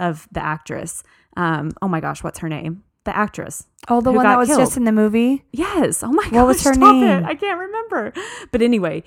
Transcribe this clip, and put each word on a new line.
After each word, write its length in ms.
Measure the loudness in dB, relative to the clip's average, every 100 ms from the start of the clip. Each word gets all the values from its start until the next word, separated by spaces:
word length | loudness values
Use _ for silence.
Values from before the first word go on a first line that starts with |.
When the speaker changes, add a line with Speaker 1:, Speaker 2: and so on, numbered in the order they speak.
Speaker 1:
of 280 | -6 -6 -10
the 100 | -6
actress. 600 | -4 -4 -8 -10 -10 -14 -18 _ _ -4
Um, 360 | -2 -2 -4 -4
oh 60 | -4
my 120 | -4
gosh, 240 | -4 -8
what's 140 | -10 -8
her 100 | -8
name? 360 | -6 -8 -10 _ _
The 120 | -8 -4
actress 500 | -4 -6 -12 -14 -20 _ -2
Speaker 2:
Oh, 120 | 0
the 120 | 2
Speaker 1:
who 60 | 4
Speaker 2:
one 80 | 4
that 80 |
Speaker 1:
got 40 | 4
Speaker 2:
was 100 | 4
Speaker 1:
killed. 120 | 4
Speaker 2:
just 160 | 2 2
in 80 |
the 80 | 0
movie? 520 | 2 2 2 0 0 -6
Speaker 1:
Yes. 540 | -6 -4 0 -2 -2
Oh 80 | -2
my 100 | -2 2
Speaker 2:
What 160 | 4 4
was 120 | 4
Speaker 1:
gosh, 80 | 2
Speaker 2:
her 80 |
Speaker 1:
stop 200 | 6 6
Speaker 2:
name? 80 | 6
Speaker 1:
it. 220 | 4 2
I 100 | -2
can't 240 | -4 -6 -6
remember. 540 | -6 -8 -6 -6 -6 -10 -14 -14 -6
But 100 | 0
anyway, 400 | 2 2 0 -4